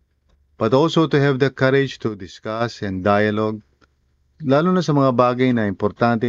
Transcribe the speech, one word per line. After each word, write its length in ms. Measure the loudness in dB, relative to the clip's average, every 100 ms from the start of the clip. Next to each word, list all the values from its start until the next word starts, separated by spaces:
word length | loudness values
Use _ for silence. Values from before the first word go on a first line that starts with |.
| _ _ _ _ _ _
But 160 | 0
also 320 | 2 2 0
to 160 | 0 2
have 240 | 0 0
the 80 | -2
courage 480 | 0 0 2 -2 -4
to 160 | -8 -8
discuss 640 | -12 -16 -10 -6 -6 -6
and 240 | -8 -2
dialogue, 560 | 2 2 2 0 -2 -4 -12 _ _ _ _ _ _ _
lalo 320 | -2 0 2
na 80 | 0
sa 160 | 0 2
mga 160 | 2
bagay 400 | 2 2 2 0
na 160 | 0 -2
importante 560 | -2 -4 0 0 0